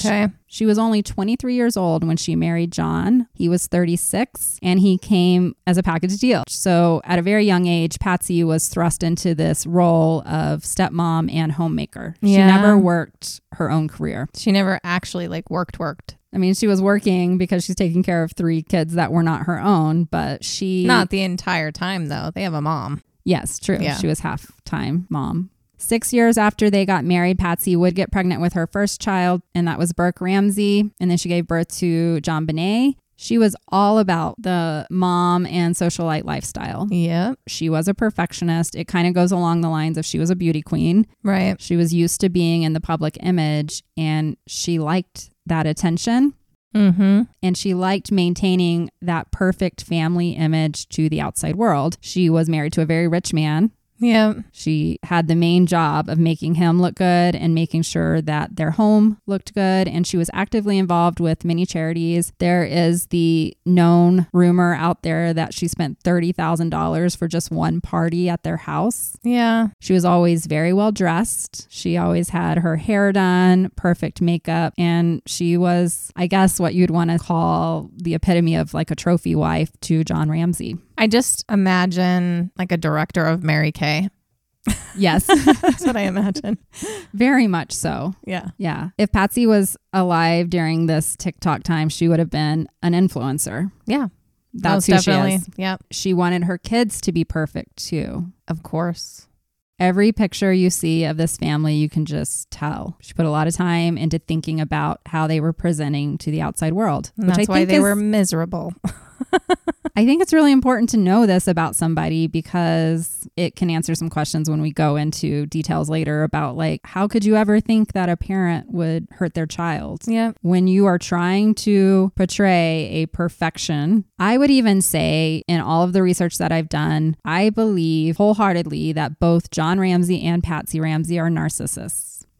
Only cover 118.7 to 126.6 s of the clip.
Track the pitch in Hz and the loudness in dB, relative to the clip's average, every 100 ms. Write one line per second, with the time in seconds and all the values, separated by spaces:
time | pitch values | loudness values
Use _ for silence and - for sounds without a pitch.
118.7 | 175 165 165 - - 175 170 160 - 170 | -4 -2 -2 -6 -6 -4 -4 -6 -4 -4
119.7 | 151 147 - - 226 226 - 170 180 185 | -4 -6 -10 -4 -2 -2 -2 0 4 4
120.7 | 185 202 175 - 175 175 196 214 214 - | 4 4 2 0 -2 0 2 2 2 2
121.7 | 202 190 190 190 - 185 - 196 180 165 | 4 4 4 2 0 -2 2 4 4 2
122.7 | 160 147 160 160 - 170 - 160 - - | 0 -2 -4 -4 -2 -4 -2 -6 -4 -4
123.7 | 151 151 214 - - 190 247 285 269 220 | -2 2 0 0 -2 0 4 4 4 4
124.7 | 196 185 156 160 156 160 160 - 170 98 | 2 2 0 0 2 0 -2 -2 -2 0
125.7 | 165 180 190 185 175 175 - 165 165 | 0 2 2 2 2 0 -2 -2 -2